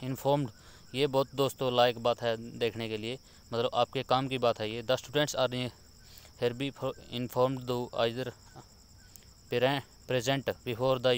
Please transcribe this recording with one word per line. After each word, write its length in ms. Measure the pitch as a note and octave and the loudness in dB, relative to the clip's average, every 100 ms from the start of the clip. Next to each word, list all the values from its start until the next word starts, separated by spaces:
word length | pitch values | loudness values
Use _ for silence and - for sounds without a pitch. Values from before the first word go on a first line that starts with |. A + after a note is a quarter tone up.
informed। 440 | C3 C3 C#3 C#3+ B2 - - - - | -8 -2 2 2 0 -8 -20 -20 -8
ये 120 | B2+ C#3+ | 0 2
बहुत 220 | C3+ C3+ | 2 0
दोस्तों 420 | C3 C3 - C3 B2 | 0 0 0 0 6
लायक 220 | B2 A#2 | 6 4
बात 240 | A#2+ A#2 | 0 0
है 360 | A#2+ A2+ A#2 A#2+ | 0 -2 -4 -2
देखने 300 | A#2 A2 A2+ | -2 -2 -4
के 80 | G#2+ | -4
लिए, 220 | A2 B2+ - - - | -6 -8 -14 -20 -6
मतलब 180 | A#2 B2 | -2 0
आपके 280 | A#2+ A#2+ C3 | 2 0 0
काम 260 | - C3 C3+ | 0 0 0
की 100 | C3 | 0
बात 220 | A#2+ A2 | 2 2
है 100 | G#2+ | -4
ये। 120 | A#2 | -4
The 140 | A2+ C3 | -2 -2
students 360 | - D3 D3 C3 | 0 0 0 0
are 340 | B2 B2 B2 - - - - - - - | -2 -2 -6 -10 -20 -20 -20 -20 -16 -2
here 120 | B2 | -2
be 180 | A#2+ C#3 - C3 - - | -2 -6 -4 -6 -6 -10
informed 460 | A#2+ B2 B2 C3 C3 | -8 -4 2 2 0
though 280 | B2 B2 A#2+ | -4 -4 -4
either 380 | - A#2 A#2+ B2 - - C3+ - - - - - - - - - | -2 -2 -2 -8 -10 -20 -20 -20 -20 -20 -20 -20 -20 -20 -18 -2
pre-, 280 | A#2+ B2+ C#3 - - - | 2 4 2 -4 -14 -4
present 340 | B2+ A#2+ C3+ A#2 - B2 | -2 0 0 -2 -6 -4
before 300 | A2+ C3 C3 | 0 2 2
the 160 | B2+ | 2